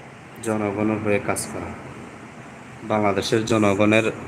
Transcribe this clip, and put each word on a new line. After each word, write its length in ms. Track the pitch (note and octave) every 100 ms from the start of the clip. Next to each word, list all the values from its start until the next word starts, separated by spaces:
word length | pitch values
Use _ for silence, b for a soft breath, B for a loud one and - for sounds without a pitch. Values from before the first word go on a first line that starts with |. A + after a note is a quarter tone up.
| - - - -
জনগণের 560 | A2+ G#2+ G#2 G2+ G#2+ G#2+
হয়ে 160 | G#2+ G2+ G#2
কাজ 140 | F#2+ -
করা, 180 | F2+ F2 - - - - - - - - - - -
বাংলাদেশের 600 | A2 A2 G#2 G2 - A#2 A2
জনগণের 600 | A2+ G#2 G2 G#2+ A2 A2 -